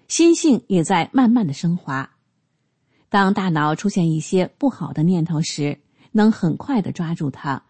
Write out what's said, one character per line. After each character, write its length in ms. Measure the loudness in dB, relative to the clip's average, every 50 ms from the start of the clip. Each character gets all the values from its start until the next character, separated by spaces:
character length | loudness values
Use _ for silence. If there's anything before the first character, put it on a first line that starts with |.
| _
心 280 | -4 0 4 4 4 4
性 280 | 4 4 2 2 2 0 0
也 160 | 0 0 2
在 260 | 2 0 0 0 0
慢 160 | 2 2 4 4
慢 180 | 4 2 2
的 60 | -2
升 240 | -4 -4 -4 -4 -4
华。 340 | -4 -6 -8 -8 -8 -8 -10 _ _ _ _ _ _ _ _ _ _ _ _ _ _ _ _ _ _ _ _
当 260 | 2 2 4 2 2
大 160 | 0 0 0
脑 240 | 0 0 0 0 0
出 160 | -2 -2 -2
现 200 | 0 0 0 0
一 100 | 0 -2
些 300 | -4 -2 0 0 0 -2 _
不 140 | -4 -4 -2
好 240 | -2 -4 -8 -8 -4
的 80 | 0
念 220 | 0 2 2 0 0
头 180 | -2 -2 -4
时， 380 | -4 -4 -6 -6 -6 -6 -6 -8 _ _ _ _ _ _
能 200 | 0 2 2 2
很 240 | 2 0 -2 -4 -2
快 240 | -4 -6 -4 -4 -2
的 120 | -2 -4
抓 220 | -6 -8 -6 -6 -6
住 160 | -6 -6 -8
它， 320 | -8 -8 -8 -8 -8 -8 _